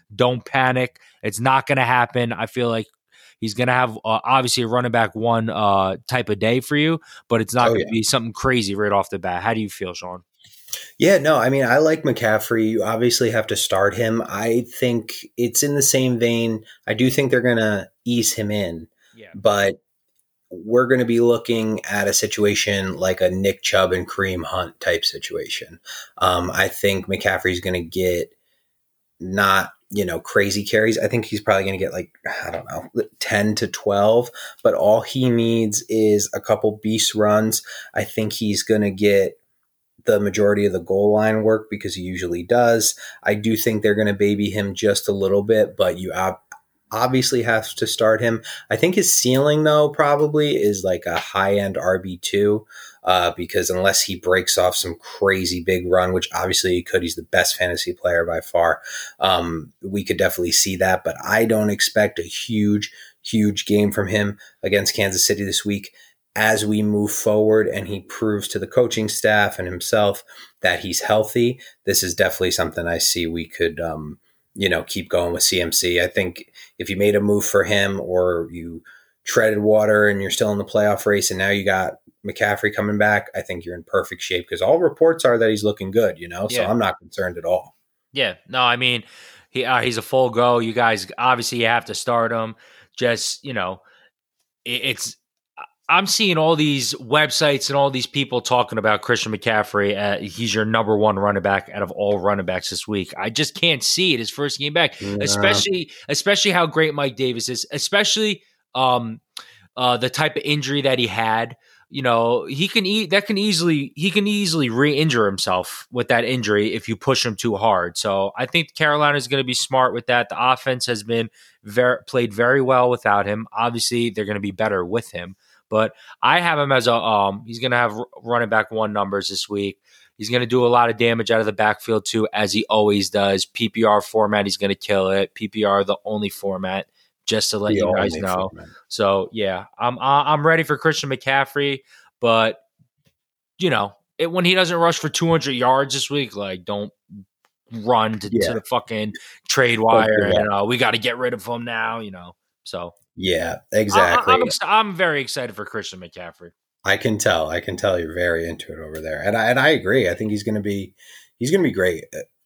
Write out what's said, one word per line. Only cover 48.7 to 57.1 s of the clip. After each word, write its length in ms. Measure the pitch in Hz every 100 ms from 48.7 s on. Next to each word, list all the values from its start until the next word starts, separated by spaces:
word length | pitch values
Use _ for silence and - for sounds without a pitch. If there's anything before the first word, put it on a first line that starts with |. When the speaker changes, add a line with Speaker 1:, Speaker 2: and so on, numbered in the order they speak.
Speaker 2:
I 40 | 107
think 200 | 170 190
his 200 | - -
ceiling, 480 | 123 131 147 151
though, 260 | 151 151 147
probably 640 | 147 147 147 151 151 147 143
is, 280 | 104 98
like, 220 | 92 87 87
a 140 | 85
high-end 580 | - 98 98 101 98 87
R 220 | 92 95
B 180 | 95 90
two, 480 | - 101 104 107 - - - -
uh, 300 | 90 92 87 87
because 320 | 85 95 90
unless 320 | 92 95 -
he 140 | - 90
breaks 420 | 90 92 87 -
off 180 | 90 -
some 200 | 87 82
crazy 680 | - - 98 95 90 90
big 220 | 87 90 87
run, 260 | 92 90
which 160 | 92 -
obviously 380 | 90 92 - 92
he 100 | 90
could, 220 | - 92
he's 120 | 85